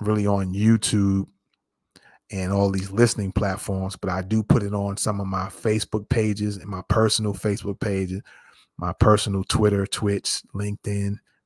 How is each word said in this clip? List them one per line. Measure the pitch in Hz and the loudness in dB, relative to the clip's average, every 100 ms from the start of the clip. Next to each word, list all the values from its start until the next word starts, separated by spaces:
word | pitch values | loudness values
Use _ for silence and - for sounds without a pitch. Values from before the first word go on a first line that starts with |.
really | 104 107 101 | -2 2 2
on | 101 92 | 2 0
YouTube | 98 110 113 - 107 98 98 95 _ _ _ _ _ _ - _ _ - | 2 4 4 4 2 2 2 -2 _ _ _ _ _ _ -20 _ _ -12
and | 98 92 | -6 0
all | 98 98 | 2 2
these | 95 95 | 2 -2
listening | 101 117 - 98 | 2 2 2 -2
platforms, | - 101 92 - 95 95 - | -2 -2 -4 -4 -4 -4 -6
but | 92 | -4
I | 92 | -4
do | 92 110 | -2 -2
put | 107 120 | 2 2
it | 101 | 2
on | 101 101 98 | -2 -4 -4
some | - 101 | -2 -2
of | 98 | -2
my | 95 95 | -4 -6
Facebook | - 113 110 - 110 104 | -4 0 0 -2 -6 0
pages | - 110 104 104 98 | 0 0 0 -4 -6
and | 92 | -8
my | 95 - | -10 0
personal | 113 110 - 107 | 2 4 2 -2
Facebook | 98 107 101 98 101 | -2 -2 -2 -4 -6
pages, | 104 98 92 92 - - - _ _ - | -4 -2 -2 -6 -10 -20 -20 _ _ -8
my | 90 | -6
personal | - 104 104 - 98 | 2 6 6 4 -2
Twitter, | 95 - 107 101 98 | 0 2 2 2 -2
Twitch, | - 104 101 - - - | -2 -2 -2 -2 -6 -8
LinkedIn, | 98 101 104 - 101 101 104 _ _ | -8 -6 -6 -4 -2 -2 -4 _ _